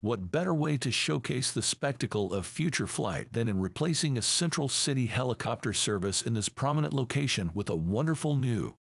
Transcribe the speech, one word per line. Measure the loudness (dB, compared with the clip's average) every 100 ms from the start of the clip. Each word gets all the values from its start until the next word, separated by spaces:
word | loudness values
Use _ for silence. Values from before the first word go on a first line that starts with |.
What | -2 -2 0
better | 0 2
way | 2 2 0
to | 0
showcase | 0 0 0 -2 -2 -2
the | 0
spectacle | -2 0 -2 -2 -2 0 0
of | -2
future | -4 -2 0 0 -2
flight | -2 -2 -4 -4
than | -2 0
in | 0
replacing | 0 0 0 2 0 0
a |
central | 0 2 2 0 0
city | 0 2 2 2
helicopter | 0 0 0 -2 -2 -2
service | 0 0 0 0 0
in | 0
this | 0 -2
prominent | -2 0 2 2
location | 0 0 0 0 0 0
with | -2 -2
a |
wonderful | 0 2 2 2 0 0 2
new, | 2 0 -2 -4